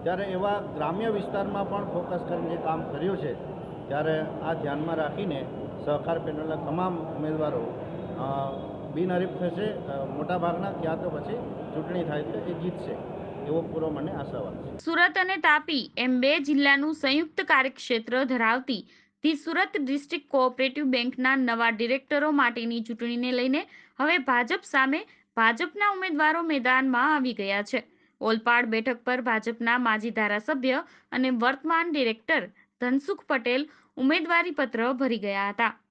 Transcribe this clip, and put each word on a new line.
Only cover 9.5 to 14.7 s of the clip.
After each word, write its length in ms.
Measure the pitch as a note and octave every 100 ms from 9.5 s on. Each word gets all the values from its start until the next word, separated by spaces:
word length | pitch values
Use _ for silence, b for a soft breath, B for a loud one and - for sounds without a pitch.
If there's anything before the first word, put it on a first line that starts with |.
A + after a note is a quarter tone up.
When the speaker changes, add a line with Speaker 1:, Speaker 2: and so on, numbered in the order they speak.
| E3+ G#3+
Speaker 1:
અ, 320 | G#3 - C#3 C#3
મોટાભાગના, 680 | C#3 D3+ F3+ E3+ E3+ G3
ક્યાં 320 | E3+ D#3+ D#3+
તો 60 | F3+
પછી 240 | D3+ C#3+ A3+ A3+ G3 - D#3
ચૂંટણી 280 | D#3+ F3+
થાય 180 | D#3 D3+
તો 180 | D#3 -
એ 140 | -
જીતશે 380 | E3 F3 - - - - - - C#3 C#3
એવો 160 | D#3+
પૂરો 280 | D#3+ D#3+ D#3
મને 220 | D3 D#3
આશાવાદ 540 | F3+ C#3 A#2+ F#2+ -
છે. 120 | -